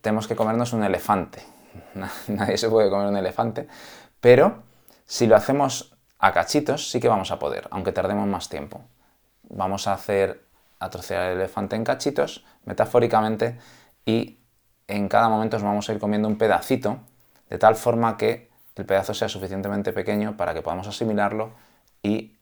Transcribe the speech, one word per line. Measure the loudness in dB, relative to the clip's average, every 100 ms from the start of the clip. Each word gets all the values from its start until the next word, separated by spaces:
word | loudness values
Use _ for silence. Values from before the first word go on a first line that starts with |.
tenemos | -2 -2 -2
que | -2
comernos | 0 0 0
un | 0
elefante. | 0 -2 0 0 0 -12 -20 -20 -20 -20 -16
<laughs> | -12 -12 -12 -8
Nadie | -2 0 0
se | 2
puede | 4 4
comer | 2 0
un | 0
elefante, | -2 -2 -2 -4 -10 -16 -20 -20 -20 _
pero | 8 8 8 2 -20 _ _ _ _
si | 0 6
lo | 6
hacemos | 6 0 0 -2 -12 _ _ _
a | 2
cachitos, | 4 2 0 0 -4 -4
sí | 0
que | 2
vamos | 2 0
a | -4
poder, | -4 -6 -8
aunque | -4 -4
tardemos | -2 -2 0 0
más | -2 -6
tiempo. | -10 -10 -16 -20 _ _ _ _ _ _
Vamos | -6 -4 -2 -2
a |
hacer, | -4 0 2 2 -2 _ _ _ _
a | -10
trocear | -10 -6 -4 -2
el | -2
elefante | -4 -4 -4 -2
en |
cachitos, | -2 -2 -2 0 -2 -4 _ _ -12
metafóricamente, | -2 2 4 4 2 2 0 -2 -4 -18 -20 _ _
y | -2 0 -2 -12 _ _ _ _ -8
en | -4 2
cada | 2 4
momento | 2 0 -2
nos |
vamos | -2 -2 -2
a |
ir | -4
comiendo | -2 0 -2
un | 0
pedacito, | 2 2 0 -2 -2 -6 -12 _ _ _ _
de | 4
tal | 4 4
forma | 0 2 0 0
que | -2 -2 _ _ -20 -14
el | 0
pedazo | 0 0
sea | -4 -4
suficientemente | -4 -8 -6 -4 -4 -4
pequeño | -4 -2 -2 -2 -4
para | -4 -4
que |
podamos | -6 -8 -8
asimilarlo | -6 -2 0 0 -2 -8 -12 _ _ _ _
y | -2 -2 -4 _